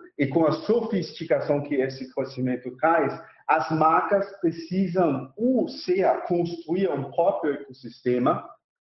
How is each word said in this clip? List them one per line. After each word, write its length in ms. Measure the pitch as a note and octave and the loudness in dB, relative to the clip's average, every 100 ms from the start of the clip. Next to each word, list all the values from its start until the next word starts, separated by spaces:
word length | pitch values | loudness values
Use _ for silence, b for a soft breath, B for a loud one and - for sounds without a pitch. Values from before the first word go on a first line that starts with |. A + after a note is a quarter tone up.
| B - | B -4
e 80 | C3 | 0
com 200 | C#3 D#3+ | 2 2
a 60 | |
sofisticação 1080 | - - A3+ A3 G3 E3+ - D#3+ C#3+ C3+ D3 | 2 0 0 0 -4 -4 -8 -2 0 2 -2
que 140 | C#3 C#3+ | 0 -2
esse 360 | C3 - B2+ | -2 -4 -8
crescimento 640 | - B2+ - B2+ B2 B2+ B2+ | -6 -6 -4 -4 -4 -6 -2
traz, 420 | D#3+ E3+ C#3 - B B - | 2 2 2 -2 B B 0
as 220 | D#3 - | 0 2
marcas 680 | D#3+ D#3 D#3+ - G3+ G3 - | 2 4 4 4 0 0 -2
precisam 920 | E3+ D#3+ - F#3 F#3+ F3+ E3+ C3 C3 | -2 -2 -4 -2 0 2 2 0 -6
ou 320 | - A#3+ B3+ F3 | -2 0 2 0
ser 400 | - - F#3 E3+ - | -4 -2 2 2 2
construir 680 | - F3 E3+ - D3 F3+ F#3 | 0 0 0 -4 -4 0 0
um 200 | C#3+ B2 | -2 -4
próprio 440 | - E3+ - D#3 | 0 0 2 -2
ecossistema, 920 | C3+ - B2+ A#2+ - B2+ B2 B2+ - - - _ _ _ | -4 -8 -16 -18 -6 -2 2 2 0 -4 -18 _ _ _